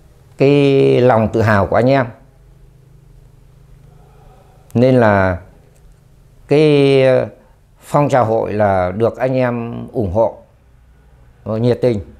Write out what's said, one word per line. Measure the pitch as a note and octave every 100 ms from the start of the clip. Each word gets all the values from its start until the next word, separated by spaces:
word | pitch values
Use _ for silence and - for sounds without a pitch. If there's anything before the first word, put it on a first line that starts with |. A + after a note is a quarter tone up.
| - _ - -
cái | C3+ C#3+ C#3 C3+ C3+ C3
lòng | B2 A2+ G#2+
tự | A2
hào | G#2+ G#2 F#2+
của | G#2
anh | B2
em. | C#3 A#2+ - - _ - - - - - - - - - - - - - - - - - - - - - - -
Nên | A#2 B2+
là | B2+ A2 G2+ F#2+ F2 - - _ _ - - _ _ _ _ -
cái | D3 D#3 C#3+ C#3 C3+ C3 B2+ A2 - _ _ _ _
phong | - D3+ C#3+
trào | B2+
hội | A2 A2 F#2
là | G#2 G#2 F#2+ F2+
được | G2 A#2+ -
anh | C3
em | B2+ B2 A#2+ A#2 A#2+ A#2
ủng | A#2+ G2+
hộ, | G2+ A2 - _ _ _ _ _ _ _ _ - _
ờ, | G2+ A2
nhiệt | A#2+ A#2
tình. | B2+ G#2+ - -